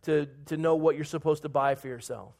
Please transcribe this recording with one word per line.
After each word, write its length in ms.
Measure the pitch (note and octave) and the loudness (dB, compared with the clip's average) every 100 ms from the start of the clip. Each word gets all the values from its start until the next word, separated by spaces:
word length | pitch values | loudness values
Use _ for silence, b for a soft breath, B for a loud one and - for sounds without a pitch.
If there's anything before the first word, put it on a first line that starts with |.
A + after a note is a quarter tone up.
to, 260 | - D3+ C#3+ C3+ D3 | 2 0 0 -10 -8
to 100 | D#3+ | -2
know 200 | E3 D#3+ | 2 4
what 180 | D#3+ | 4
you're 100 | C#3 | 2
supposed 380 | D3 D#3+ D#3 D3 | -2 -2 0 0
to 60 | D3 | 0
buy 260 | C#3 C#3 | 0 2
for 140 | C3+ C3 | 0 -4
yourself. 440 | A#2+ - A#2 F#2+ | -10 -10 -12 -12